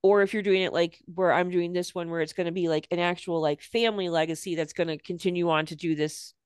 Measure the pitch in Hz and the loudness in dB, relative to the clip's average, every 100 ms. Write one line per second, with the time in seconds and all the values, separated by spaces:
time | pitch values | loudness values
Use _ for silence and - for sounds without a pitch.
0 | 190 202 196 214 202 190 185 165 170 - | 6 6 4 0 2 2 2 2 0 -2
1 | - 170 180 160 180 180 175 180 175 185 | -14 0 4 4 2 0 0 -2 -4 -6
2 | 170 170 160 - 170 175 170 156 - 175 | -6 -2 -4 -2 -4 0 0 0 -2 0
3 | 175 175 - 165 156 147 - 233 233 208 | 0 -2 -4 -2 0 -2 -4 0 0 0
4 | 180 165 160 156 - 165 156 - 165 151 | 0 0 0 -4 -6 -4 -4 -2 -4 -4
5 | - 175 190 175 170 156 156 156 170 151 | -8 -4 -2 0 2 2 0 -6 -4 -2
6 | 151 - - _ | -2 -4 -18 _